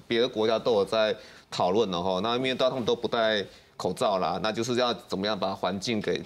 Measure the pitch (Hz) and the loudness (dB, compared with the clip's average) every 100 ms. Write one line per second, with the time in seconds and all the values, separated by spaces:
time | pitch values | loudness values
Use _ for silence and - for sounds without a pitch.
0 | - 117 123 110 110 113 117 110 95 113 | -2 0 0 2 2 2 2 2 4 2
1 | 107 98 - - - - 92 98 107 87 | 2 0 -8 -20 -10 -2 2 2 2 0
2 | 92 92 110 120 131 127 131 131 113 120 | 0 0 0 -2 -2 0 0 0 0 -2
3 | 110 120 110 107 92 - - - 95 87 | 0 0 2 2 -2 -10 -20 -6 -4 0
4 | 123 95 85 90 87 98 117 120 123 107 | 0 2 0 0 -2 -2 -2 0 0 -2
5 | - 92 101 104 95 95 92 95 104 110 | -6 -4 -2 -2 -2 -2 -4 -4 -2 -2
6 | 95 90 | -2 -4